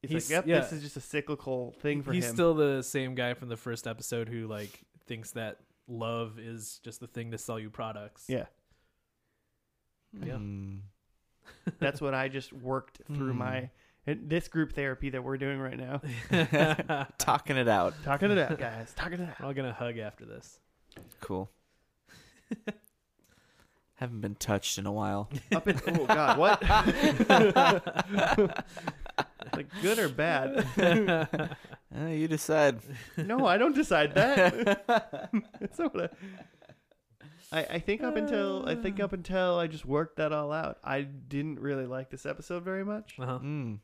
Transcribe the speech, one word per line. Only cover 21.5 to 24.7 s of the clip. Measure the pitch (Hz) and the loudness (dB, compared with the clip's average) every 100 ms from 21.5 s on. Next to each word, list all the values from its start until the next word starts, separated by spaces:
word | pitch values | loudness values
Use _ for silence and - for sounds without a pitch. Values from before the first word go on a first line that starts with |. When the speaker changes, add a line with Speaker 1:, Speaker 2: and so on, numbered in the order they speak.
| _ | _
Speaker 3:
<laughs> | _ _ _ _ _ - - _ _ 226 - 208 _ _ _ _ _ _ _ _ _ _ _ _ | _ _ _ _ _ -20 -20 _ _ -10 -8 -12 _ _ _ _ _ _ _ _ _ _ _ _
Haven't | 123 117 | -8 -4
been | 104 104 | -6 -4
touched | - 101 - | 0 0 0